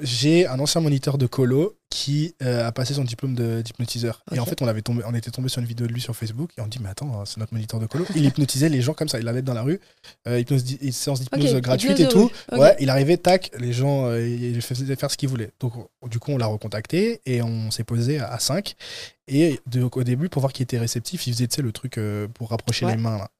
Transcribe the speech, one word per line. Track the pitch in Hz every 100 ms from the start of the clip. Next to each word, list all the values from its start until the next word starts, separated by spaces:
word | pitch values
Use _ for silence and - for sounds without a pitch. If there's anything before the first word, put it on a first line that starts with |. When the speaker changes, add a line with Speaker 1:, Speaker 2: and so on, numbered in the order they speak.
Speaker 1:
j'ai | 135 117 143 165 180
un | 131
ancien | 147 170
moniteur | 156 139 - 135
de | 123
colo | - 127 131 190 - -
qui, | - - 147 165 -
euh, | 127 120 117
a |
passé | 117 127
son | 143
diplôme | 123 117 135 120
de, | 117 113
d'hypnotiseur. | 113 - 117 120 117 - -
Et | 131
en |
Speaker 2:
Ok. | 120
Speaker 1:
fait, | 165
on | 120
avait | 110
tombé, | 104 120 110
on |
était | 120 117
tombé | 123 127
sur | 127
une | 117
vidéo | 117 117
de |
lui | 120
sur | 120 113
Facebook | 110 113 170 -
et |
on | 104
dit, | 123
mais | 98
attends, | 101 147 107 101
c'est | -
notre | 110
moniteur | 113 110 117
de | 110
colo. | 147 180 165
Il |
hypnotisait | 143 151 139 131 160
les | 139
gens | 123
comme | 156 151
ça. | 117
Il | 117
allait | 123
dans | 131
la | 117
rue, | 127 190 _ _ - - 120
euh, | 120
hypnose | 123 135
di-, | 123 135 139
séance | 120 - 135
d'hypnose | 127 - 143 127
Speaker 2:
Ok, |
Speaker 1:
gratuite | 127 127 247 277
Speaker 2:
hypnose |
Speaker 1:
et | 151
Speaker 2:
de |
Speaker 1:
tout. | 196 233
Speaker 2:
rue. | - -
Ok. | 240
Speaker 1:
Ouais, | 151 -
il | 135
arrivait, | 135 139 175
tac, | 175 185 - 120
les | 120
gens, | 120 139 139 123
euh, | 117 117
il | 120 123 117
faisait | - 123 135 135
faire | 139
ce | -
qu'il | 135
voulait. | 127 107 -
Donc, | 123 120 - _
on, | 123
du | 113
coup, | -
on | 139
l'a | 110
recontacté | 107 110 110 - 165 220 226 131
et | 120
on | 117 113 110
s'est | -
posé | 113 117 120 151
à, | 123
à | 120
cinq. | - 135 - - - - - _ -
Et | 135 165 127 -
de, | 123 123
au | 127
début, | 123 123 180
pour | 143
voir | 131
qui | -
était | 127 120
réceptif, | 117 120 - 180 123
il |
faisait, | 117 120
tu | -
sais, |
le | 117
truc, | - 127 -
euh, | 107 104 104
pour | - 113
rapprocher | 117 - 110 117
Speaker 2:
Ouais. | 113
Speaker 1:
les |
mains, | 113 107
là. | 98